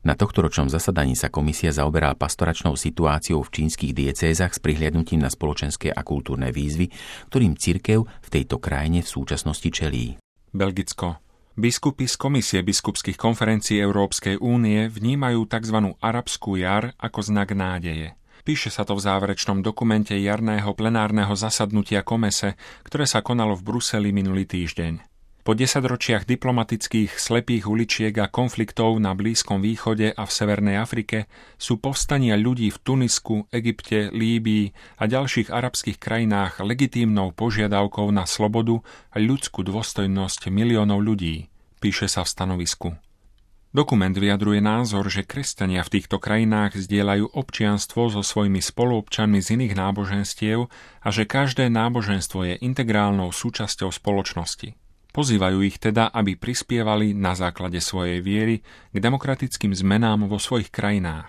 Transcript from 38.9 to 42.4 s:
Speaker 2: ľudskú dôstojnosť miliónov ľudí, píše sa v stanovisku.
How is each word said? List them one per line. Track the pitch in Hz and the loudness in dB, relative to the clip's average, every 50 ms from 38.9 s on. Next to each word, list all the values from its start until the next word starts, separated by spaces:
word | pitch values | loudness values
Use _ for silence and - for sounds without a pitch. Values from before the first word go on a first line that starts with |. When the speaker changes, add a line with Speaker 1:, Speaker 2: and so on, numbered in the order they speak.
| - - - _ - | -20 -20 -20 _ 0
Speaker 2:
ľudskú | - 107 113 135 135 - - - - 95 | 2 2 2 2 0 -2 -6 -6 -4 -4
dôstojnosť | 87 95 110 110 - - - 101 95 95 98 95 92 - - - 95 | -2 -2 -4 -4 -4 -4 -2 0 0 2 0 0 -2 -4 -6 -4 -2
miliónov | 95 101 113 120 117 110 104 104 101 101 | 0 2 2 4 4 4 4 4 4 2
ľudí, | 104 110 110 101 92 82 80 80 80 - _ - _ _ _ _ | 2 2 0 0 0 -4 -4 -4 -8 -12 _ -20 _ _ _ _
píše | - 104 95 - 104 | -2 -2 0 0 -2
sa | 95 - 101 | -2 -2 -2
v | 90 - - | -2 -4 -4
stanovisku. | - | -4